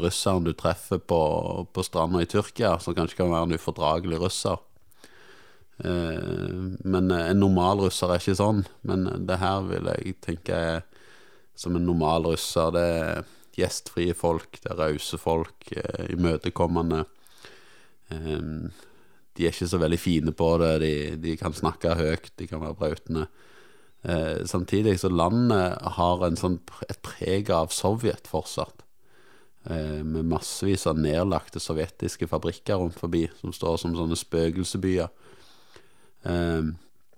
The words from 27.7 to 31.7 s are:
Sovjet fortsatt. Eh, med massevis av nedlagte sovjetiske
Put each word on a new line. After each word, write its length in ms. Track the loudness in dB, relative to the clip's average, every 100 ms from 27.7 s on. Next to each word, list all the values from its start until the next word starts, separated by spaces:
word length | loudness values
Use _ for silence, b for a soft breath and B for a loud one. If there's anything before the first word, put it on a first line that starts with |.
Sovjet 560 | 0 0 2 0 -2 -4
fortsatt. 560 | -6 -4 -6 -8 -10 -20 -20 b b b b b b -8
Eh, 360 | -6 -4 -6
med 220 | -4 -2 0
massevis 560 | -2 -4 -2 0 2 2
av 100 | 2
nedlagte 640 | 2 2 2 0 -2 -10
sovjetiske 640 | -4